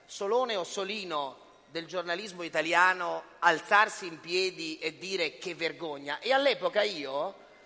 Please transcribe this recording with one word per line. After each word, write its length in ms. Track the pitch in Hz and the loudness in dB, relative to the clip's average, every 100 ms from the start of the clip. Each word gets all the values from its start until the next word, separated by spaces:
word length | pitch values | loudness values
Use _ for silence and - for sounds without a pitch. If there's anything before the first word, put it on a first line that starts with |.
| - | -18
Solone 500 | - 202 240 247 202 | -6 0 2 2 0
o 80 | 170 | -4
Solino 720 | 202 190 214 185 151 139 120 - - - | -4 -4 -6 -4 -4 -4 -8 -20 -20 -12
del 180 | 160 156 | -10 -6
giornalismo 580 | 180 175 170 214 175 | -6 -2 -4 -4 -8
italiano 800 | 165 156 160 170 185 185 170 165 - - | -2 0 4 6 6 4 -2 -4 -8 2
alzarsi 680 | 170 160 - 208 214 - 185 | 4 4 4 6 6 0 -10
in 140 | 156 | -10
piedi 600 | 156 180 190 165 160 160 | -2 0 0 -2 -8 -6
e 180 | 160 151 | -6 -6
dire: 400 | 185 190 151 - | -6 -2 -2 -4
"Che 180 | 180 156 | -10 -4
vergogna". 640 | 165 147 165 139 139 147 | -4 -4 -8 -6 -6 -6
E 140 | 226 | 2
all'epoca 480 | 269 277 196 175 202 | 2 4 2 0 0
io 540 | 208 165 135 139 185 - - - | 0 -2 -6 -4 -4 -8 -20 -20